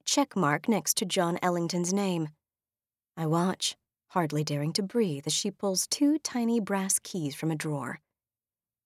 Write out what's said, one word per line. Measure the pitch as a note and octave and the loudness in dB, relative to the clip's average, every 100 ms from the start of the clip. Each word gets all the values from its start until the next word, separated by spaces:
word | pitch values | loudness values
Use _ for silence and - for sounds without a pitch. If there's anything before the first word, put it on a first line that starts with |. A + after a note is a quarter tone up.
| - | 0
check | D4 C#4 G3 | 0 2 2
mark | D3 D3+ F#3+ | 2 2 2
next | G3 - - | 0 2 -2
to | F#3+ | 0
John | F#3+ E3+ F3 | 0 2 2
Ellington's | F3+ F3 E3+ F3 F3 | 0 0 0 -2 0
name. | G3 G3 E3+ D#3 D#3 _ _ _ _ _ _ _ - | 0 0 0 -2 -8 _ _ _ _ _ _ _ -4
I | D#3+ | 0
watch, | E3+ F#3 - - - _ _ _ | 2 2 0 -4 -6 _ _ _
hardly | F#3 D#3 D3+ | -2 0 0
daring | D3+ D3 D3+ | 0 0 0
to | F#3 | -2
breathe, | F#3+ A#3+ G3+ C#3 D#3 | 0 0 0 0 -2
as | |
she | D3+ G#3 | -2 -2
pulls | - G3+ F#3 - | -2 -2 0 -2
two | - C#4+ D4+ | 2 2 2
tiny | - B3 A#3 A#3 | -2 -2 0 0
brass | G3 G3 F#3+ - | 0 -2 0 -2
keys | - F#3 D3 | -2 -6 -4
from | - D#3+ | -2 -4
a | D3+ | -2
drawer. | D#3 D3 B2 - _ _ _ _ _ _ _ _ | -4 -4 -6 -10 _ _ _ _ _ _ _ _